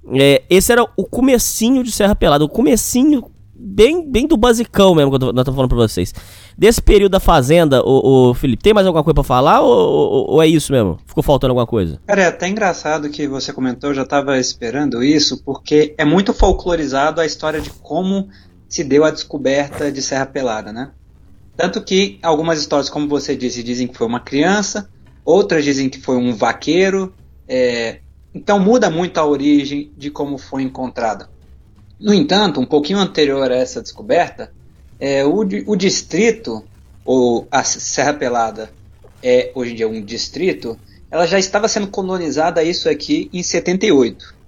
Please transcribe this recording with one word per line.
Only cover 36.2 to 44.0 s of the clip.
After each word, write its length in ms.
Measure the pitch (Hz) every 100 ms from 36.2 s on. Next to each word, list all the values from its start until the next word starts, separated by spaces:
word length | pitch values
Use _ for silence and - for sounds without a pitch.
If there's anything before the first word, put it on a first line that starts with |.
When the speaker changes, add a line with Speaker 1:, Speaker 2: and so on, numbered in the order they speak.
| 220 220 - 110 - - - -
Speaker 2:
ou 440 | - 127 123 117 -
a 100 | 139
S-, 200 | - -
Serra 340 | - - 135
Pelada 560 | 147 131 120 113 107 110 - - - - -
é 280 | 127 123 123
hoje 180 | 131 120
em 20 |
dia 140 | 117 110
um 120 | 110
distrito, 760 | 101 113 - 139 180 - 123 113 - - -
ela 160 | - 170
já 120 | 196
estava 280 | 190 208 214
sendo 220 | 220 196
colonizada, 760 | 202 190 190 165 135 160 170
isso 260 | 165 175 165
aqui, 400 | 147 - 151 -
em 100 | 180
setenta 420 | 175 170 - 190
e 80 | 214
oito. 420 | 147